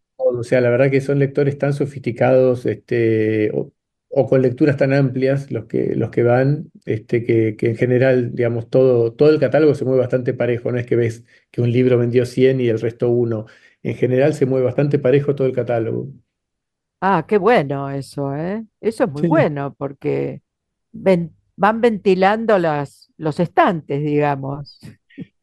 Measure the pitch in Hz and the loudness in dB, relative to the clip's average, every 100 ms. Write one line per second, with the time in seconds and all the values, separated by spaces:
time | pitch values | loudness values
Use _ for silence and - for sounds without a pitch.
0 | _ - 131 123 113 131 123 120 139 135 | _ -4 -2 -2 0 2 2 2 2 2
1 | 135 143 139 143 139 139 139 143 143 123 | 0 0 0 0 -2 0 -2 -2 -4 -6
2 | 120 113 123 131 127 123 120 113 - 120 | -6 0 2 4 4 2 -2 -6 -4 0
3 | 113 110 107 110 107 - 143 _ _ _ | 2 2 0 0 -2 -2 -8 _ _ _
4 | _ 135 120 135 127 120 151 139 139 139 | _ -2 2 2 2 2 0 2 2 2
5 | 135 123 131 139 139 123 - - - - | 0 0 -2 -2 -4 -10 -6 -4 -2 -2
6 | 117 - 120 123 135 147 - - - 110 | -2 0 2 4 2 -2 -6 -12 -8 -6
7 | - 120 117 117 110 107 117 110 127 123 | -4 -4 0 0 0 -2 -4 0 0 2
8 | 131 127 120 127 117 117 113 131 131 120 | 2 2 0 -2 -2 -4 -2 2 4 4
9 | 117 113 147 151 170 139 156 143 127 131 | 0 2 4 4 2 4 4 2 0 0
10 | 123 127 123 123 120 117 120 123 120 120 | 0 -2 -2 -2 -2 -2 -4 -6 -2 0
11 | 117 113 - _ _ - 120 120 127 120 | 0 -4 -16 _ _ -4 0 2 2 2
12 | 120 123 123 131 131 131 120 110 120 117 | 2 0 0 2 2 2 0 -2 -4 -2
13 | 123 120 117 110 113 - _ _ - 120 | 0 0 0 -4 -8 -18 _ _ -8 -2
14 | 123 127 143 147 127 131 127 127 147 139 | 0 2 2 0 0 0 -2 0 0 0
15 | 127 143 143 139 131 127 120 117 113 120 | 2 2 0 -2 -2 -2 -2 -2 -2 -6
16 | 131 - _ _ _ _ _ _ _ _ | -8 -14 _ _ _ _ _ _ _ _
17 | 190 180 - 208 208 240 139 139 139 139 | -2 0 0 0 2 2 0 -4 -6 -8
18 | 135 - 139 139 170 208 226 _ 214 226 | -8 -6 -6 -6 -6 -8 -10 _ -6 -2
19 | 233 139 165 311 208 143 139 - 139 139 | -4 -2 0 2 2 -2 -8 -8 -10 -6
20 | 147 139 139 139 _ _ _ _ _ - | -4 -4 -4 -8 _ _ _ _ _ -4
21 | 190 180 170 - _ - 196 226 240 208 | 0 0 -2 -12 _ -2 0 2 0 0
22 | 202 185 190 220 226 202 170 147 139 _ | 0 2 2 2 0 0 0 -2 -6 _
23 | _ - 156 147 170 - 311 170 - 143 | _ -8 -4 -2 -2 2 0 0 -4 -4
24 | 147 147 147 139 135 143 143 _ - - | -2 0 0 -2 -6 -10 -12 _ -20 -20
25 | _ - - _ | _ -20 -20 _